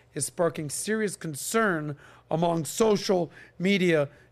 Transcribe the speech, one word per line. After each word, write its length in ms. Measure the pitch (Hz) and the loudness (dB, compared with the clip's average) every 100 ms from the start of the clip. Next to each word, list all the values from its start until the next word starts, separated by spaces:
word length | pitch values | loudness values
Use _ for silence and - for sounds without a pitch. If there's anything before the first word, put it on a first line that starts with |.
| _ | _
is 100 | - 135 | -8 -6
sparking 440 | - 165 - 151 | -2 -2 -2 -6
serious 440 | - - 220 208 | -6 -4 -2 -2
concern 840 | - 160 143 - 226 214 160 151 143 - - - | -4 -10 -8 -4 0 2 0 -4 -10 -14 -18 -6
among 340 | 160 170 165 | -2 0 0
social 680 | 147 - 220 196 - 185 160 - - - | -2 0 2 2 2 0 0 -8 -18 -2
media 500 | 180 202 180 156 143 - _ | 2 4 4 4 2 -4 _